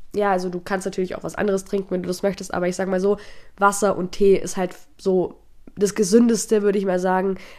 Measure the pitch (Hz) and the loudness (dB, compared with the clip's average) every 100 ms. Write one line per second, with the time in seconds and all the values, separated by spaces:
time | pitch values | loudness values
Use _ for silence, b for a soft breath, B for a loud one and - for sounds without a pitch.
0 | - 202 202 185 185 180 - 196 190 190 | -8 -2 2 2 -2 -6 -2 -2 -2 -4
1 | 185 - 165 - 208 196 196 202 190 180 | -4 -4 -8 -2 0 0 0 -4 -2 -4
2 | 180 180 196 185 190 180 180 180 190 185 | -4 -2 -2 -2 -6 -2 -2 -2 -2 0
3 | 196 208 B B B - 202 196 202 - | 0 0 B B B 2 2 4 0 0
4 | 180 - 196 185 180 - 180 - - - | -4 2 4 4 2 -4 -4 -6 -20 -6
5 | 190 185 170 - - - - - 196 196 | 0 0 0 -6 -20 -20 -20 -2 -2 0
6 | 196 226 240 226 - 214 202 202 190 185 | 4 6 6 2 2 2 2 2 0 0
7 | 185 185 196 190 B | 2 0 0 -4 B